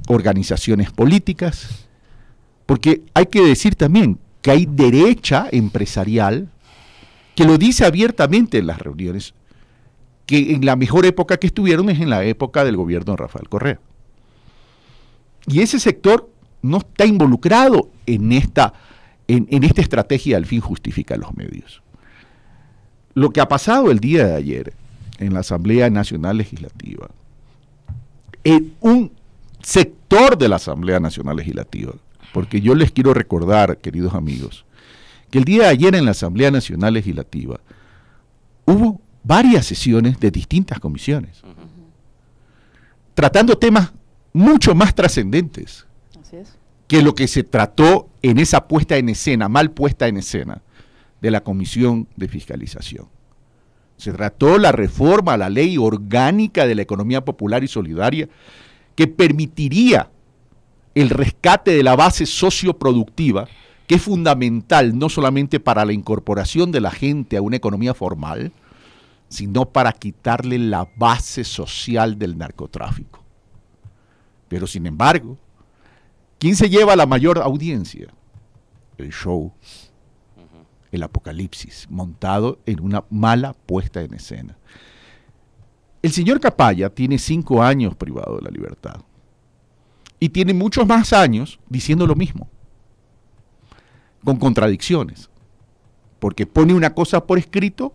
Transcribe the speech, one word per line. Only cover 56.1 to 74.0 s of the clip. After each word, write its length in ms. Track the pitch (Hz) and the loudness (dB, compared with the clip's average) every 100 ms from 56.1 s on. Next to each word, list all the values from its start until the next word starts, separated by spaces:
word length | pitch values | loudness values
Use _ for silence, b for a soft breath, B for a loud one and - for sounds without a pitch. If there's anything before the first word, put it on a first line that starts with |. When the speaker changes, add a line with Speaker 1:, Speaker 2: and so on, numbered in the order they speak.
| 120 135 202 214 175 127 | 0 0 0 0 0 0
Speaker 1:
de 80 | 107 | -2
la 80 | |
economía 420 | 98 98 107 131 135 | -4 -6 -4 -4 -6
popular 380 | - 104 120 | -6 -4 -4
y 40 | 135 | -4
solidaria 640 | 113 82 80 113 156 - b b b b b b - | -6 -8 -4 -2 -4 -8 b b b b b b -2
que 120 | 160 | 0
permitiría 1040 | 175 170 147 151 - 139 175 247 151 - _ _ _ _ _ _ _ _ | 2 2 0 -4 -6 -2 2 4 2 0 _ _ _ _ _ _ _ _
el 160 | 143 131 | 0 0
rescate 600 | 139 135 - 175 202 196 | 0 -2 0 2 2 2
de 100 | 151 | 4
la 140 | 131 127 | 4 4
base 320 | 180 175 160 | 4 2 -4
socioproductiva, 1200 | - 185 - 180 - 135 120 107 - 151 95 120 b b b b | -2 -2 0 -2 -2 0 0 -2 -2 -2 -2 -4 b b b b
que 80 | 170 | -2
es 60 | |
fundamental 920 | 208 185 160 131 123 113 - 156 120 120 | 0 -2 0 0 0 -2 2 2 2 0
no 120 | 156 | -2
solamente 500 | - 135 139 143 151 | -2 -2 0 -2 -2
para 260 | - 107 104 | 0 0 0
la 80 | |
incorporación 760 | 104 107 107 - 101 92 160 180 | -2 -4 -6 -4 -4 -4 -2 -2
de 100 | 143 | -2
la 100 | 98 | -4
gente 440 | - 139 147 113 101 | -4 -4 -4 -4 -4
a 40 | |
una 140 | 104 123 | -4 -4
economía 400 | 110 101 120 123 | -4 -4 -4 -4
formal, 560 | 90 78 78 82 170 - b b b b b b b | -8 -8 -10 -10 -12 -14 b b b b b b b
sino 380 | - 101 113 127 | -12 -4 -4 -2
para 260 | 135 120 | 0 0
quitarle 640 | - 104 - 120 120 123 123 | -2 -10 -8 -4 -4 -4 -4
la 280 | 113 90 87 113 | -2 -4 -6 -2
base 480 | 117 120 - 131 | 0 0 -4 -10
social 760 | 113 - 82 - - 117 113 104 | -12 -10 -12 -10 -6 -2 -2 -4
del 180 | 92 82 | -8 -10
narcotráfico. 840 | 80 - 71 - - - - - _ _ _ - _ _ - _ | -14 -16 -16 -12 -10 -10 -12 -20 _ _ _ -20 _ _ -20 _